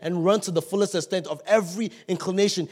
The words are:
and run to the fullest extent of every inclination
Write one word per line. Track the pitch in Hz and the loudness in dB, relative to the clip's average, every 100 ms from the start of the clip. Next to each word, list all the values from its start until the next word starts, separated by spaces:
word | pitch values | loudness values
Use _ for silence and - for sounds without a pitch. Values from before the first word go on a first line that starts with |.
and | 160 175 | -4 0
run | 170 208 | 4 2
to | - | 2
the | 165 | -2
fullest | - 196 196 | 0 0 0
extent | 180 147 185 156 | 0 -2 -4 -4
of | 151 | -6
every | - 220 175 190 214 - - | 2 2 2 -6 -6 -6 -6
inclination | 180 190 190 202 190 156 | -4 -2 2 2 0 -6